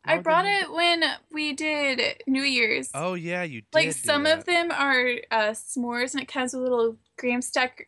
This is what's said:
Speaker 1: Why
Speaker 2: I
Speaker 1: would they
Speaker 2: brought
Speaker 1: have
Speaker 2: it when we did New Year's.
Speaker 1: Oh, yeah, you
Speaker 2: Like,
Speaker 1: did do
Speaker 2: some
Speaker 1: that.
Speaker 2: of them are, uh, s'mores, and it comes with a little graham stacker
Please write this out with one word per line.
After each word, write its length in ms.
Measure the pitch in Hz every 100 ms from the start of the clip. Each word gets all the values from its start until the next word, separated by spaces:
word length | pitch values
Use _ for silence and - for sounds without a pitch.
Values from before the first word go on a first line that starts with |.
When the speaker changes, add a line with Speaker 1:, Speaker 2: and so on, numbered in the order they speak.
Speaker 1:
Why 80 | -
Speaker 2:
I 40 | 330
Speaker 1:
would 20 |
they 40 |
Speaker 2:
brought 220 | 330 330 392
Speaker 1:
have 180 | 403
Speaker 2:
it 100 | 339
when 300 | 320 349 339 311 - _
we 220 | 302 302
did 680 | 285 311 302 285 247 240 - -
New 160 | 262
Year's. 460 | 277 254 226 135 131
Speaker 1:
Oh, 200 | 139 175
yeah, 300 | 180 165 180
you 180 | 175 123 -
Speaker 2:
Like, 120 | 311 320
Speaker 1:
did 80 |
do 60 | 311
Speaker 2:
some 240 | - 294 302
Speaker 1:
that. 140 | 320
Speaker 2:
of 40 | 330
them 260 | 349 339
are, 400 | - 277 254 247 240 -
uh, 200 | 226 214
s'mores, 600 | 226 - - 240 240 254
and 80 | 277
it 60 | 262
comes 260 | 277 254
with 60 | 262
a 40 |
little 340 | 254 247 226 226 _ -
graham 240 | 247 247
stacker 440 | 247 - 254 -